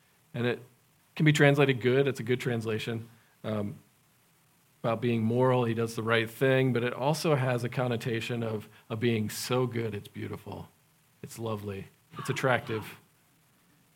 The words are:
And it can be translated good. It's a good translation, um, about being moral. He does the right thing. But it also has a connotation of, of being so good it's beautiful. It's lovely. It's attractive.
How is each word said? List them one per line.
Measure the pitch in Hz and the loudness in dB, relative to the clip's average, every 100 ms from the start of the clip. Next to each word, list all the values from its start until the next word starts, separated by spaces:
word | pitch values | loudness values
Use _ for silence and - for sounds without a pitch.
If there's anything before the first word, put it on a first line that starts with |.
| _ _ _ | _ _ _
And | 123 120 | -2 -2
it | 113 - _ _ _ _ - | -2 -8 _ _ _ _ 2
can | 151 | 4
be | |
translated | 147 143 143 135 123 | 6 6 6 4 4
good. | 123 131 139 | 2 4 2
It's | 123 | -2
a | |
good | 113 123 | -2 -2
translation, | 127 117 110 110 120 113 117 - _ _ | 0 -4 -2 -4 -4 -6 -8 -18 _ _
um, | 113 107 101 - - _ _ _ _ _ _ _ _ _ | -6 -4 -4 -8 -18 _ _ _ _ _ _ _ _ _
about | 120 113 | -2 0
being | 120 117 | 0 2
moral. | 110 120 127 127 117 | 2 4 4 4 2
He | 113 | 0
does | 113 | -2
the | 113 | -4
right | 110 113 110 | 2 2 2
thing. | - 135 131 131 | 0 4 4 4
But | 120 | 2
it | 123 | -2
also | - 139 160 170 139 | 0 0 0 2 2
has | 131 120 | 2 0
a | 120 | -2
connotation | 135 123 117 127 113 110 120 | -2 -2 -2 -2 -4 -4 -4
of, | 113 107 - - - | -4 -6 -10 -20 -10
of | 110 | -2
being | 120 113 107 | 0 0 -2
so | - - 127 123 | -6 -2 0 0
good | 113 113 | -2 -6
it's | 101 - | -8 -12
beautiful. | 107 104 101 101 90 90 _ _ _ _ _ | -10 -10 -10 -12 -14 -14 _ _ _ _ _
It's | - - | -18 -10
lovely. | 113 104 101 98 - _ _ - | -8 -6 -8 -10 -12 _ _ -10
It's | - | -6
attractive. | 127 135 117 - 110 95 - _ _ _ _ _ _ _ _ _ | -2 2 0 0 -8 -8 -16 _ _ _ _ _ _ _ _ _